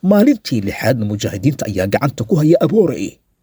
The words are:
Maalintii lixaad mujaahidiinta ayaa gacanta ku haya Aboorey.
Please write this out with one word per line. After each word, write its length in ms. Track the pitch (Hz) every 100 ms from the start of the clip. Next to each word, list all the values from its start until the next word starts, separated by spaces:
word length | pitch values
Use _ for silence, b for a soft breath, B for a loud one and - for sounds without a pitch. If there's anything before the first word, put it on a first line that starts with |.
Maalintii 580 | 185 202 247 262 - 117
lixaad 360 | 98 - 110 123
mujaahidiinta 640 | 104 107 101 98 131 143 -
ayaa 220 | 95 98
gacanta 340 | 110 143 -
ku 100 | 110 180
haya 220 | 151 170
Aboorey. 480 | 160 214 175 113 95 - _ _